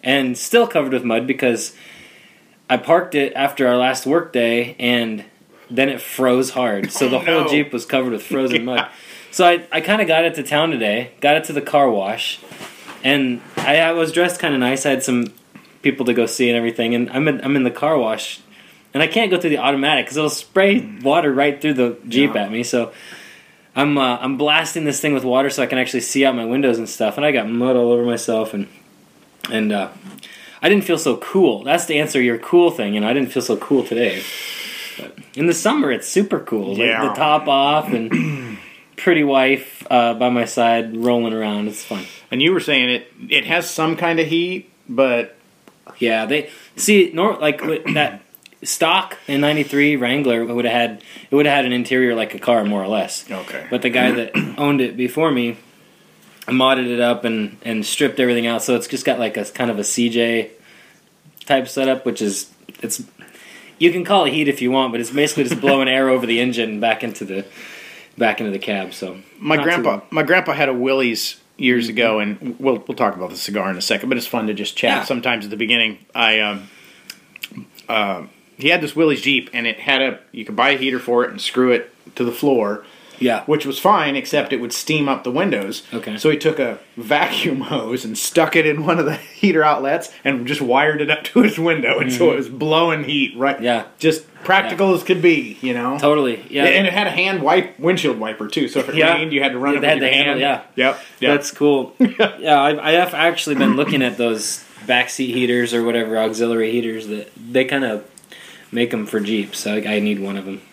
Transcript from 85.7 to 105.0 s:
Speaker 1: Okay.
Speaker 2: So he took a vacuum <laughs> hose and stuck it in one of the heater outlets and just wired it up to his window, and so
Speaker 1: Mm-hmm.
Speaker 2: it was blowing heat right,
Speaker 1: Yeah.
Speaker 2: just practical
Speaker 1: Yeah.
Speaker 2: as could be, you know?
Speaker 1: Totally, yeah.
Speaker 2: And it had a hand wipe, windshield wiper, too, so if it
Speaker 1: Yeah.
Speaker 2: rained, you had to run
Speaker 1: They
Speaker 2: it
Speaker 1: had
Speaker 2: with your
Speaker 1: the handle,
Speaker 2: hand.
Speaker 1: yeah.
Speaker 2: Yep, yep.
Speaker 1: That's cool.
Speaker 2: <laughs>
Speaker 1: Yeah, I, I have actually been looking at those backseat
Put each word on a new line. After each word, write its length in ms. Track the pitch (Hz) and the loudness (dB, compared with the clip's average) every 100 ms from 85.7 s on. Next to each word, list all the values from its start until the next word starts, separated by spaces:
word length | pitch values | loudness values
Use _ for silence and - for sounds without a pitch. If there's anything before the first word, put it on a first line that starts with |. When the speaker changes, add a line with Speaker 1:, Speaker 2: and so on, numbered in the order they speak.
| 110 - | -10 -10
Speaker 1:
Okay. 240 | 113 110 107 | -10 -8 0
Speaker 2:
So 120 | 156 | 0
he 60 | 147 | 2
took 220 | 160 151 | 0 0
a 220 | 123 110 - - | -4 -4 -14 -16
vacuum 640 | 110 147 170 - - 135 | 0 2 2 0 -2 -2
<laughs> 100 | - | -4
hose 320 | 147 113 123 | -4 -4 -6
and 140 | 110 107 | -6 -8
stuck 380 | - 175 156 165 | 0 2 4 4
it 100 | 156 | 2
in 180 | 147 | 0
one 140 | 156 170 | 0 0
of 60 | |
the 100 | 135 | 0
heater 480 | 131 - - 202 160 | -4 -12 0 2 4
outlets 480 | 151 147 135 160 - - | 4 2 0 -2 -4 -4
and 200 | 139 131 | -2 -2
just 160 | 123 147 | -4 -4
wired 400 | 127 131 151 151 | 2 2 2 0
it 80 | 151 | 0
up 140 | 151 | -2
to 180 | - 254 | 2 4
his 140 | 214 - | 4 2
window, 420 | 165 160 117 - | 0 0 0 0
and 120 | 127 | 0
so 120 | 123 | 2
Speaker 1:
Mm-hmm. 80 | 170 | 2
Speaker 2:
it 40 | 135 | 2
was 120 | 117 | -4
blowing 560 | 127 156 156 170 156 | -6 0 2 2 0
heat 320 | 135 147 123 117 | -2 -2 -2 0
right, 240 | 139 139 | -2 0
Speaker 1:
Yeah. 220 | 120 117 104 _ | 0 -2 -4 _
Speaker 2:
just 320 | 160 156 - - | 0 0 -6 -12
practical 460 | - 190 208 175 196 | 2 4 4 0 2
Speaker 1:
Yeah. 40 | 180 | 2
Speaker 2:
as 60 | |
could 180 | - 185 | 2 4
be, 340 | 170 151 120 - | 4 4 -2 -8
you 120 | 131 | -4
know? 260 | 120 123 143 | -2 -4 0
Speaker 1:
Totally, 440 | 147 151 131 110 - | 2 4 2 -2 -6
yeah. 140 | 139 | 0
Speaker 2:
And 200 | 156 180 | 2 4
it 80 | 190 | 2
had 140 | 180 196 | 0 -2
a 40 | |
hand 320 | 175 185 190 | -2 -2 0
wipe, 360 | 147 180 185 - | 2 2 0 -2
windshield 400 | 165 185 147 110 | 0 0 0 -2
wiper, 300 | 110 110 107 | -6 -8 -6
too, 180 | - 127 | -4 -2
so 140 | 139 | -2
if 80 | 127 | -2
it 80 | 156 | 2
Speaker 1:
Yeah. 180 | 156 | 2
Speaker 2:
rained, 180 | 170 160 | 2 0
you 80 | 143 | 0
had 120 | 135 | -2
to 60 | 123 | -2
run 160 | 139 | -2
Speaker 1:
They 40 | 143 | 0
Speaker 2:
it 60 | |
Speaker 1:
had 100 | 143 151 | 2 2
Speaker 2:
with 20 | |
your 80 | 131 | 2
Speaker 1:
the 60 | 139 | 2
handle, 320 | 143 143 139 | 2 0 0
Speaker 2:
hand. 160 | 127 - - | -2 -6 0
Speaker 1:
yeah. 100 | 131 | 0
Speaker 2:
Yep, 120 | 131 - - | 0 -12 -2
yep. 100 | 131 143 | 2 2
Speaker 1:
That's 120 | 143 | -2
cool. 420 | - 147 139 123 - | 0 2 2 0 0
Speaker 2:
<laughs> 40 | |
Speaker 1:
Yeah, 600 | 254 - 208 - 160 147 | 0 2 0 0 4 4
I, 280 | 143 147 156 | 4 0 2
I 40 | |
have 220 | 165 180 | 2 2
actually 400 | 147 165 170 - | 2 0 0 -2
been 220 | 139 131 123 | 2 2 2
looking 260 | 151 143 | 0 0
at 140 | 127 107 | 0 0
those 480 | 117 110 104 - - - 107 | -2 -2 -6 -10 -14 -16 0
backseat 460 | 123 | 0